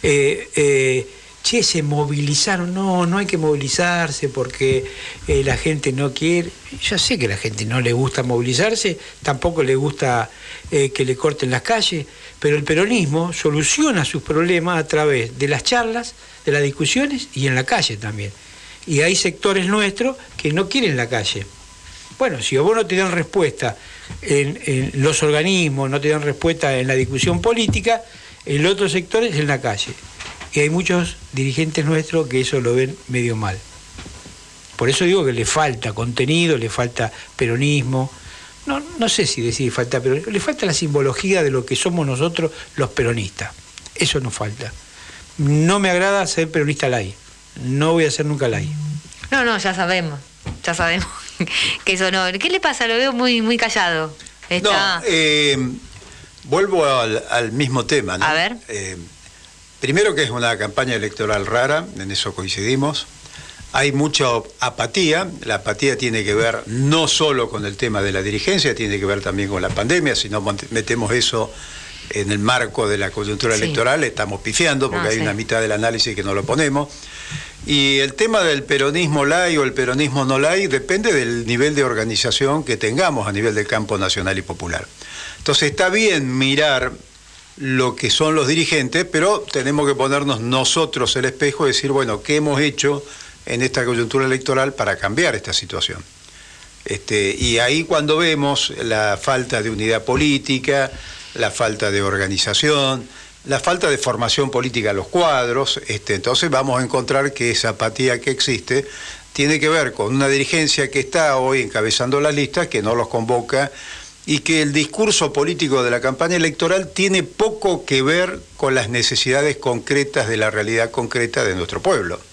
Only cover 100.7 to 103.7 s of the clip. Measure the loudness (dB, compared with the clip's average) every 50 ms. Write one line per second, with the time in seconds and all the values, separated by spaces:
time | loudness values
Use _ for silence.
100.7 | 2 2 0 -2 -4 -12 -16 -16 -16 -16 -18 -14 -6 -2 -2 -2 0 0 0 0
101.7 | 0 0 -2 0 0 0 0 0 0 0 0 -2 0 -2 -2 0 0 2 2 4
102.7 | 4 4 2 0 0 -2 -6 -12 -16 -20 -20 -20 -20 -18 -6 -4 -4 0 2 0